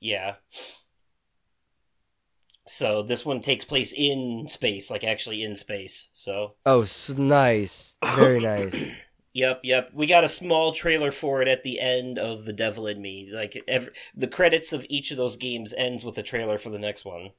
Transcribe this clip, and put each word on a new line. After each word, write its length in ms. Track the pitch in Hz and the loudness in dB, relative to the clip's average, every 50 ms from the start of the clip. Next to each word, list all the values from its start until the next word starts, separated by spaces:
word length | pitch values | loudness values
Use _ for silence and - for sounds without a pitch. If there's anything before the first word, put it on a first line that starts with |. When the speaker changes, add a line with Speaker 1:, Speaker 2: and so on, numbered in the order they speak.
Speaker 1:
Yeah. 340 | - 110 104 95 92 98 101 - _ _ - - - - - - _ _ _ _ _ _ _ _ _ _ _ _ _ _ _ _ _ _ _ _ _ _ _ _ _ _ _ _ _ _ _ _ _ _ _ _ _ | -4 -4 -4 -2 -4 -6 -8 -10 _ _ -14 -14 -14 -14 -16 -20 _ _ _ _ _ _ _ _ _ _ _ _ _ _ _ _ _ _ _ _ _ _ _ _ _ _ _ _ _ _ _ _ _ _ _ _ _
So 360 | - - - 143 110 107 107 | -12 -8 -2 0 0 0 0
this 220 | 104 113 120 120 - | 0 -2 -2 -2 -2
one 160 | 156 135 123 | -2 -4 -2
takes 240 | - 143 135 - - | 0 0 0 0 0
place 280 | - 147 135 120 117 - | -2 -2 -2 -2 -2 -2
in 520 | - 143 143 139 135 127 123 117 113 113 - | 0 2 2 2 0 -2 -4 -4 -6 -6 -6
space, 420 | - - - 113 104 98 - - | -6 -2 -2 -2 -2 -2 -6 -6
like, 140 | 113 104 113 | -6 -4 -2
actually 400 | 110 110 107 - 117 110 107 110 | -2 -2 -4 -4 -8 -6 -6 -6
in 100 | 107 104 | -6 -6
space. 540 | 98 - - 107 98 95 92 - - - - | -8 -8 -8 -8 -8 -8 -8 -8 -10 -10 -10
So. 420 | - - - 101 98 101 104 101 - _ - | -14 -12 -8 -6 -4 -4 -4 -6 -6 _ 2
Speaker 2:
Oh, 160 | 135 135 123 | 4 6 6
s-, 280 | 110 98 - - - - | 4 4 0 -2 -2 -2
nice. 840 | 135 135 139 135 147 143 135 123 117 107 104 92 - - - - - - - - 127 | 0 0 2 4 6 6 6 6 6 4 2 -2 -6 -12 -16 -14 -8 -4 -2 2 6
Very 240 | 135 131 131 127 120 | 6 8 8 6 4
Speaker 1:
<coughs> 0 | |
Speaker 2:
nice. 340 | 113 110 104 104 101 95 87 80 80 - - - - _ _ _ _ _ - | 2 2 0 0 -2 -4 -4 -6 -6 -8 -10 -16 -20 _ _ _ _ _ -4
Speaker 1:
Yep, 260 | 127 127 131 127 - | 0 0 0 0 0
yep. 280 | - 127 127 127 120 - | 0 2 2 2 2 -2
We 140 | - 143 151 | -2 -2 2
got 180 | 151 175 170 165 | 6 8 8 8
a 40 | 147 | 6
small 440 | - - 180 180 165 160 160 160 | 2 0 0 2 4 4 4 2
trailer 400 | 156 - - 170 160 156 147 143 | 0 0 2 2 2 4 2 0
for 280 | 135 - - 147 135 135 | -2 -2 -2 0 2 2
it 60 | 127 | 4
at 160 | 131 131 127 | 4 4 2
the 160 | - 131 123 - | 0 -4 -4 -2
end 400 | 127 127 127 127 127 127 123 95 | 0 2 2 0 0 -2 -4 -4
of 280 | 98 113 113 110 107 | -4 -4 -4 -6 -6
The 60 | 110 | -8
Devil 360 | 107 101 110 110 104 117 110 107 | -4 -2 -2 -2 -2 -2 -4 -4
in 120 | 104 104 | -4 -6
Me. 260 | 101 98 95 98 98 98 | -8 -10 -10 -12 -12 -10
Like, 300 | 101 110 107 104 - 117 - - | -8 -8 -8 -6 -8 -8 -4 0
ev-, 220 | 127 127 - - - - - - - | 0 0 0 -2 -14 -16 -20 -14 -8
the 100 | - 127 120 | -6 -4 -4
credits 440 | - - - 170 160 165 160 - | 2 4 6 6 6 4 2 0
of 140 | 160 139 123 - | -6 -6 -6 -4
each 220 | 139 139 139 - | -6 -4 -4 -4
of 60 | 147 127 | -4 -2
those 180 | 123 123 110 | -2 -2 -2
games 380 | 110 127 127 120 117 110 107 117 | -4 -6 -6 -6 -6 -6 -6 -4
ends 280 | - 127 127 123 113 113 | -2 -2 -2 -2 -4 -8
with 120 | 120 107 - | -8 -8 -8
a 40 | |
trailer 340 | 104 - - 117 113 110 107 101 | -8 -6 -4 -4 -2 0 -2 -2
for 120 | - 117 | -4 -6
the 80 | 107 101 | -8 -6
next 260 | 104 104 104 - - | -6 -6 -6 -6 -10
one. 260 | 98 90 85 90 98 - | -12 -12 -12 -14 -16 -18